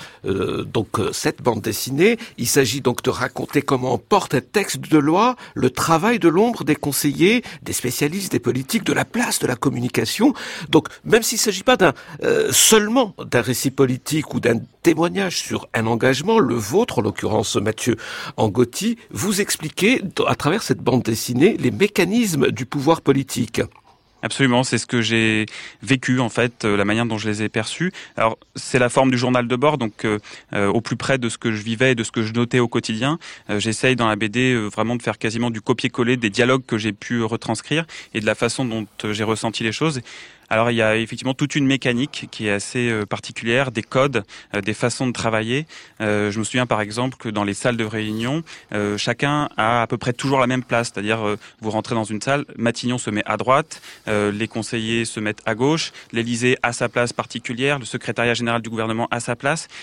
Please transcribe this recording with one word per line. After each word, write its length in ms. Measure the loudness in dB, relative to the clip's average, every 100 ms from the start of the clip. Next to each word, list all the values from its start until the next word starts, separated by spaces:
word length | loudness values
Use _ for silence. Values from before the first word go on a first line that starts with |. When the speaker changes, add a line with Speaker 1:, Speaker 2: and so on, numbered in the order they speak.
| -8 -8 -4
Speaker 1:
euh, 360 | -2 -2 -4
donc, 360 | -4 -4 -2 -2
euh, 120 | -2
cette 260 | -2 -4 -2
bande 220 | 0 0
dessinée. 560 | -2 -4 -4 2 4 2 -4 -6
Il 100 | 0
s'agit 360 | 2 2 0
donc 200 | -2 0
de 60 | -2
raconter 540 | -2 -4 -4 -2 -2
comment 320 | 0 0 0
on 40 | -2
porte 360 | 2 2 2
un 80 | -2
texte 380 | 0 -2 -2 -4
de 180 | 4 4
loi, 380 | 6 4 2 0 -8
le 160 | 0 0
travail 480 | 0 2 4 4 4
de 100 | 4
l'ombre 360 | 6 4 2
des 120 | 0 0
conseillers, 640 | 0 0 0 4 4 4 0 -10
des 100 | -8
spécialistes, 580 | -4 -4 -2 -2 -2 -2
des 100 | -2
politiques, 440 | 0 -2 -2 -2
de 80 | 0
la 140 | -2 -2
place 320 | -2 -2 0
de 80 | -2
la 100 | 0
communication. 800 | -2 0 -2 -2 -2 2 2 2 -6 -12 2
Donc 200 | 2 2 -4
même 200 | 2 2
s'il 140 | 2 0
ne 40 |
s'agit 220 | -2 0
pas 160 | 2 4
d'un, 160 | 4 2 -8 -4
euh, 280 | 0 2 4
seulement 640 | 4 6 6 6 2 0 -4
d'un 160 | -2 0
récit 300 | 0 0 -2
politique 640 | 2 2 2 -2 -4 -2
ou 60 | 0
d'un 200 | 2 0 -2 _
témoignage 560 | 2 4 2 0 -2 -4
sur 280 | -4 -6 -4
un 140 | -2 0
engagement, 540 | 2 2 2 4 4
le 160 | 4 0
vôtre, 420 | 2 2 2 2
en 40 |
l'occurrence 540 | 0 -2 0 0 0 0
Mathieu 400 | -2 0 -2 -2 -4 -12 -8 0
Angotti, 600 | 2 2 0 0 -4 -4 -8
vous 300 | -6 -2 0
expliquez 600 | -2 -4 -6 0 2 2
d-, 220 | 0 -2 0
à 80 |
travers 280 | 0 0 0
cette 180 | 0 -2
bande 220 | 2 2
dessinée 540 | 2 -2 -2 4 4 4
les 120 | 0
mécanismes 800 | 2 2 2 2 2 2 2 0
du 160 | 0 -4
pouvoir 340 | 0 2 2
politique. 600 | 2 2 0 -4 -2 -2 -4 -8 _ _ _ _
Speaker 2:
Absolument, 420 | -6 0 4 4
c'est 140 | 2 -2
ce 80 | 0
que 160 | -2
j'ai 420 | 2 2 2 2 -2 -8 -18 -12
vécu 360 | 0 0 2 0
en 120 | 0
fait, 340 | 0 0 0
euh, 140 | 0 2
la 80 | 2
manière 180 | 0
dont 140 | 0 -2
je 100 | -4
les 140 | -2
ai 80 | -2
perçus. 420 | -4 -4 -4 -6 -6 -10 0
Alors 220 | 0 0 _ -14
c'est 220 | -2 2
la 100 | 2
forme 220 | 4 2
du 80 | 2
journal 280 | 2 2 0
de 80 |
bord, 220 | 0 2 0
donc, 300 | -2 -2 -2
euh, 120 | -2 -4 -18 -8
euh, 120 | -2 2
au 120 | 0
plus 160 | -2 -4
près 220 | 0 0
de 100 | 0
ce 80 | -4
que 160 | -4
je 100 | -4
vivais 300 | -4 2 4
et 20 |
de 80 | 4
ce 80 | 0
que 120 | -2
je 100 | -2
notais 260 | 0 2 2
au 80 | 2
quotidien. 520 | 0 -2 -2 -2 -2 -6 -16 -6
Euh, 100 | -2
j'essaye 360 | -2 0 2 2
dans 120 | 2
la 80 | 0
B 80 |
D, 300 | 0 0 2
euh, 140 | 0 -2
vraiment 280 | -2 -2 -2
de 60 |
faire 160 | -4 -2
quasiment 320 | -4 -2 -2
du 100 | -2
copier-coller 560 | -2 0 -2 0 0 2
des 140 | 0
dialogues 340 | 2 4 2 0
que 120 | -2
j'ai 160 | -2
pu 280 | -4 -4 -2
retranscrire 600 | -2 -4 -4 -6 -2 -4 -4 -12 -10
et 60 | -2
de 40 |
la 100 | 0
façon 300 | 2 0 0
dont, 220 | -4 -4 -6 -8
euh, 80 | -6
j'ai 120 | -2
ressenti 380 | -2 -2 -2 -4
les 100 | -4
choses. 280 | -2 -2 -4 -8 -16 -20 -20 _
Alors 200 | 2 2
il 40 |
y 80 | 4
a 140 | 2 2
effectivement 360 | -2 -4 -6
toute 220 | -2 -2
une 120 | 0 2
mécanique 600 | 2 0 0 -2 -6 -12
qui 180 | -6 -2
est 40 |
assez, 380 | -2 -2 -2 -2
euh, 160 | -2 -2
particulière, 680 | -6 -8 -8 0 0 0
des 100 | -4
codes, 420 | -2 2 2 0 -6 -12 -8
euh, 60 | -6
des 140 | -4
façons 320 | -2 -2 0 -4
de 60 |
travailler. 540 | -2 0 0 0 -2 -4 -14 -20 -6
Euh, 280 | -2 0 0
je 80 | -2
me 60 |
souviens 220 | -2 -2 0
par 160 | 0
exemple 340 | -2 -4 -6 -6
que 140 | -6
dans 140 | -4
les 100 | -2
salles 240 | 0 0 0
de 60 |
réunion, 580 | -2 -4 -4 -4 -4 -4 -6 -16 -8
euh, 240 | -4 -2 -2
chacun 500 | -2 -2 0 0 -2 0
a 240 | 2 2
à 60 | 0
peu 100 | -2
près 160 | -2
toujours 260 | -2 0 2
la 80 | 2
même 160 | 0
place, 300 | 0 0 0
c'est-à-dire, 340 | -4 -2 0 0
euh, 120 | -4 -8 -10
vous 80 | -4
rentrez 240 | -4 -2
dans 100 | -2
une 160 | -2 -4
salle, 240 | -2 -2 -4 -2
Matignon 400 | -2 0 -2 -4
se 100 | -2
met 140 | -4
à 140 | -2 -2
droite, 420 | 2 2 2 -8 -18 -12 -2
euh, 240 | 0 0
les 160 | -2 -4
conseillers 600 | -4 -4 -4 -2 -2 -2
se 120 | -4
mettent 220 | -6 -4 -4
à 80 |
gauche, 380 | 0 0 0 -4 -12 -8
l'Élysée 460 | -4 -2 0 0 2
à 120 | 0
sa 160 | -2 -2
place 240 | 0 0
particulière, 640 | -2 -8 -10 -8 -2 -2 -2
le 80 | -4
secrétariat 480 | -8 -6 -2 0
général 260 | 0 0 -2
du 80 | -2
gouvernement 400 | -4 -4 -4 -4
à 100 | -4
sa 160 | -4 -4
place. 300 | -2 -2 -6 -16